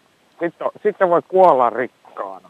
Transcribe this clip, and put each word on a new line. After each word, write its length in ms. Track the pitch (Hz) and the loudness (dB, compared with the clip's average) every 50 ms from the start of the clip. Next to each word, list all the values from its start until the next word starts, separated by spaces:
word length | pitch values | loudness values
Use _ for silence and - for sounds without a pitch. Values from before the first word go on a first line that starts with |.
| _ _ _ _ _ _ _ _ | _ _ _ _ _ _ _ _
sit 220 | 170 170 - _ 156 | -10 -10 -10 _ -10
on, 80 | 135 - - _ | -10 -10 -6 _
sitten 260 | 208 190 - 196 175 | -6 -2 -2 -2 0
voi 140 | 175 165 - | 0 0 -2
kuolla 480 | _ - 190 190 175 151 127 123 117 | _ 2 4 4 4 4 4 2 0
rikkaana. 760 | 107 113 127 110 _ _ _ - - - 107 98 95 92 92 | -2 -4 -8 -8 _ _ _ -20 -14 -14 -14 -14 -14 -18 _